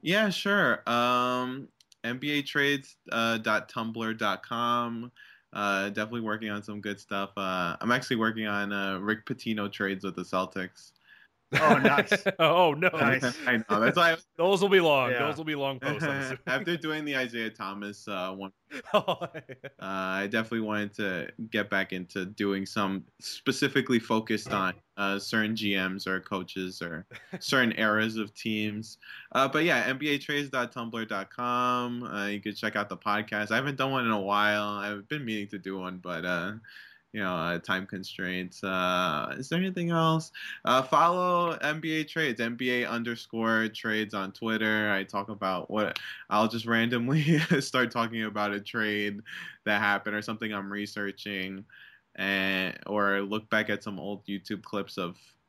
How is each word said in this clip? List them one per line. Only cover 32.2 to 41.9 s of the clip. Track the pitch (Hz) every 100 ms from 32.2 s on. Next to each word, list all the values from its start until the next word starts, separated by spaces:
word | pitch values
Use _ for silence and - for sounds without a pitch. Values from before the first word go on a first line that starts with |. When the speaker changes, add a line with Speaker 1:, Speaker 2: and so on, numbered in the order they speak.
| 101
Speaker 1:
you | 104
could | 104 101
check | 107 104
out | 101
the | 92
podcast. | - 104 107 104 104
I | 110
haven't | 139 139
done | 135
one | 135
in | 117
a | 110
while. | 98 101 104 104 104
I've | 104 101 104 101
been | 151
meaning | 123 107 101
to | 101
do | 92 95
one, | 92 90
but, | 90 85 90
uh, | 90 90 107 - - - - _
you | 107
know, | 95
uh, | 90 82 85
time | - 92 101
constraints. | 95 92 - 92 90 90 -
Uh, | 98 92 90 90 90 76 - -
is | 131
there | 165
anything | 190 185 170
else? | 165 160 160 160 - - - -
Uh, | 127
follow | 131 151 170 180 180 175 170 160
N | 147 156
B | 160